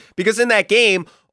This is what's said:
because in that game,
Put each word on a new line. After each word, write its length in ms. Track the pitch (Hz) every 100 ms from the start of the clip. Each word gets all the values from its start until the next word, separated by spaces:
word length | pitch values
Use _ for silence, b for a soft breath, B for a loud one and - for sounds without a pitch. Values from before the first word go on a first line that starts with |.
| B -
because 240 | 185 220
in 80 | 240
that 220 | 220 185
game, 360 | 220 233 185 165 b b